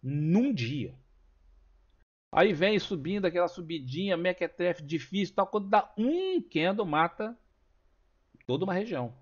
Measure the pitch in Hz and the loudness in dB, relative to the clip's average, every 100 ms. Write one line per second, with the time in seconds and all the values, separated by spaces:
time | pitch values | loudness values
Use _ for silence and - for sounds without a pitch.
0 | 131 143 151 185 269 208 117 143 98 - | -4 -2 2 4 4 0 -2 -4 -8 -10
1 | _ _ _ _ _ _ _ _ _ _ | _ _ _ _ _ _ _ _ _ _
2 | _ _ _ - 196 156 185 214 - 185 | _ _ _ 4 4 4 2 2 0 -6
3 | 135 202 190 170 175 180 165 165 127 139 | -4 0 0 2 0 -2 -8 -8 -6 -4
4 | 196 175 175 180 165 - 175 170 147 160 | -2 0 0 0 -4 0 -2 -2 -4 -6
5 | - 190 190 - 196 208 196 208 - - | -4 -2 -2 0 0 0 2 2 2 -2
6 | 233 339 381 370 - 156 165 202 196 151 | 0 0 0 -2 -2 0 0 0 0 2
7 | 170 - 214 233 _ _ _ _ _ _ | 0 0 -10 -10 _ _ _ _ _ _
8 | _ _ _ _ - 135 190 185 214 156 | _ _ _ _ -4 -2 0 -2 -2 -4
9 | 120 - | -6 -10